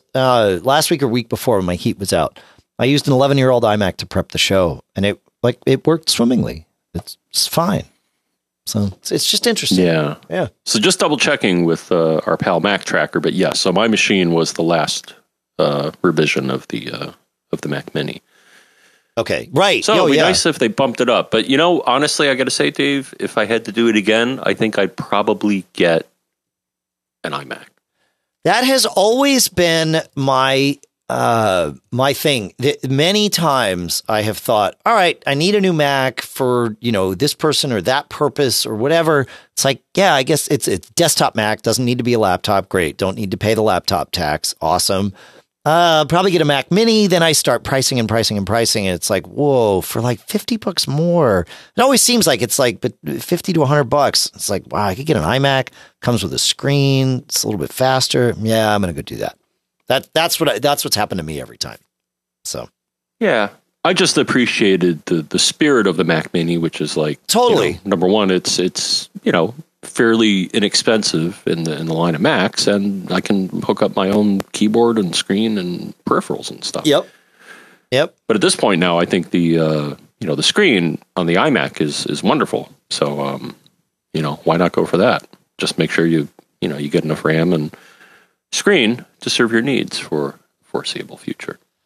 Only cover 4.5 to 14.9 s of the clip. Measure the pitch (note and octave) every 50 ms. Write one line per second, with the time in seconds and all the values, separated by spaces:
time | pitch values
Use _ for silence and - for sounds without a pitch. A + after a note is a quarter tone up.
4.5 | G2 F#2+ F2+ E2+ C2 B1+ - _ - - F#2+ G#2 G2 - _ _ _ - - B2
5.5 | A#2+ _ - - C3+ C3 - D3+ E3 D#3+ - - - - A#3 A#3+ B3+ G#3 D#2+ -
6.5 | - D#2 - _ _ _ _ _ - F2 - - - _ _ _ - - - -
7.5 | - D#3+ E3+ F#3+ G3 - - _ _ _ _ _ _ _ _ _ _ _ _ _
8.5 | _ _ - - - A2 G2+ G2 F#2 _ - - - - - - - - - A#3+
9.5 | A3 - - - F#3+ F#3 F3+ E3+ E3 D#3+ D3+ D3 D#3+ - - - - F#3 D#3+ -
10.5 | _ _ - - - A3 G#3 F#3 F#3 - G3+ D#3+ D3 A#2+ - D3+ C#3+ - - G#2
11.5 | F2+ F2 E2+ E2 E2 - - - F#2 E2+ E2 D#2+ D#2+ D#2 - - - - - G2+
12.5 | F2 E2 E2 G2+ G2+ F#2 - - F#2+ E2+ D2+ - - E2+ D#2 E2 - F2+ F2+ D2
13.5 | - - - G2 F2 G2 A2+ A2+ G#2+ - - - G#2+ F#2+ F2+ E2+ E2+ E2 D#2+ -
14.5 | - - E2 E2+ E2+ D#2+ D2+ -